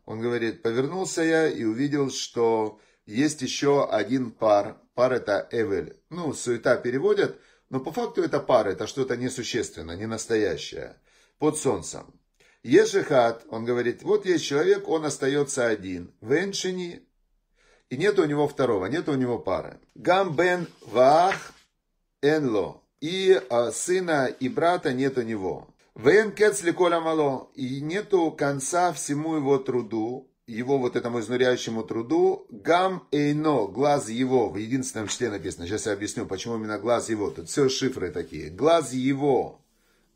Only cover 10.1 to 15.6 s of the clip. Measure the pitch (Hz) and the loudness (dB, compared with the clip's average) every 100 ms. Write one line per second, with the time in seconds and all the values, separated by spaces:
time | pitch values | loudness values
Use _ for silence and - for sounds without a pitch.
10.1 | 110 - 110 101 73 - - 64 - _ | -8 0 0 2 -2 -8 -12 -14 -16 _
11.1 | _ _ _ 151 151 139 98 78 - - | _ _ _ -2 0 -2 -2 -4 -14 -16
12.1 | _ _ _ _ _ 113 151 220 196 143 | _ _ _ _ _ 4 6 6 2 2
13.1 | 135 117 117 - 113 117 123 120 117 165 | 4 4 0 -8 -6 -2 -2 -2 -4 -2
14.1 | 208 190 170 - 143 180 196 - 160 151 | 0 0 -2 0 0 2 2 0 -4 -2
15.1 | - 135 143 143 - | -2 -2 0 -2 0